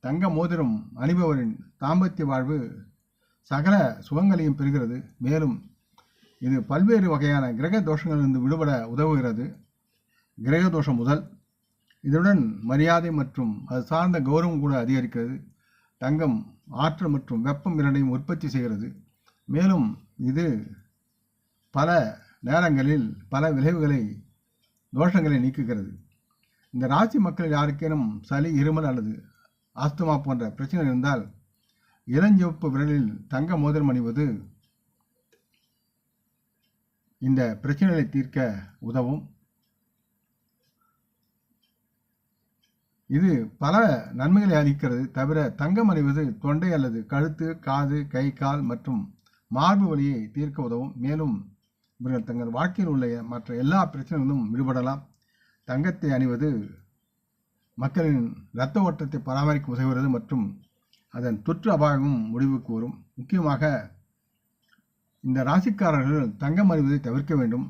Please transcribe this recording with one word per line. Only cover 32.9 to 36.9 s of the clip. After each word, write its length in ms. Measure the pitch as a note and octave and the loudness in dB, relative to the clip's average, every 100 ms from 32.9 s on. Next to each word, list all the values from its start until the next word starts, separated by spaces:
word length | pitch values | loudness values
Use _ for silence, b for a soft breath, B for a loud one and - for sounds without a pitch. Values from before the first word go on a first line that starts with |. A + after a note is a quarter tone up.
| D3 A2+ G#2+ - | 2 0 -4 -8
தங்க 300 | C3+ D#3+ F3 | -6 -2 0
மோதிரம் 340 | D3 D3+ C#3+ | 0 2 2
அணிவது 340 | B2 A#2 A#2 D3+ G#2 F#2 - _ _ _ _ _ _ _ _ _ _ _ _ _ _ _ _ _ _ _ _ _ _ _ | 0 -2 -2 -4 -4 -10 -20 _ _ _ _ _ _ _ _ _ _ _ _ _ _ _ _ _ _ _ _ _ _ _